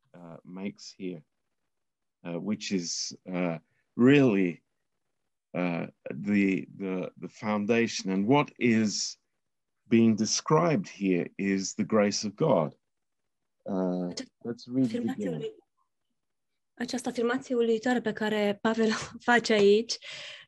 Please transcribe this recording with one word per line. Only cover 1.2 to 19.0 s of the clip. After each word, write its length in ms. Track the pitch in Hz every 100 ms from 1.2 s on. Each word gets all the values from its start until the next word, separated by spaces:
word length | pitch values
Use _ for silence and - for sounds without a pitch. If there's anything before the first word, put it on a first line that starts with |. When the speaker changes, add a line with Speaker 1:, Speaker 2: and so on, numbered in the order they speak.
| - _ _ _ _ _ _ _ _ _ 87
Speaker 1:
uh, 140 | 85
which 320 | 196 - -
is, 400 | 98 82 - - - -
uh, 260 | 90 90 82 _ _ _
really, 680 | - 123 143 135 98 90 80 _ _ _ _ _ _ _ _ _ -
uh, 300 | 90 85 85 _ -
the, 540 | - 101 104 98 92 - -
the, 340 | 95 92 90 -
the 80 | 87
foundation. 800 | - 107 107 104 117 113 - 95
And 160 | 95 101
what 240 | 143 143 -
is 580 | 120 113 110 95 - - _ _ _ _ _ _ -
being 280 | 117 113 107
described 720 | 107 - - 156 170 131 87
here 400 | - 98 90 - -
is 360 | 98 98 95
the 100 | -
grace 400 | 107 110 104 101
of 100 | 107
God. 400 | - 160 98 73 - _ _ _ _ _ _ _ _ -
Uh, 380 | 95 92 90 90
Speaker 2:
Ace-, 160 | 87 - _
Speaker 1:
let's 220 | 117 117 123
read 200 | 127 127
it 40 |
Speaker 2:
afirmația 380 | 165 113 - 101
Speaker 1:
again. 100 | 78
Speaker 2:
lui-, 180 | - - _ _ _ _ _ _ _ _ _ _ _ -
această 300 | 240 247 254
afirmație 460 | 254 240 262 -
uluitoare 460 | 240 226 226 254 247
pe 120 | 220
care 460 | 208 214 214 208 202
Pavel 280 | 226 226 220
<laughs> 240 | 220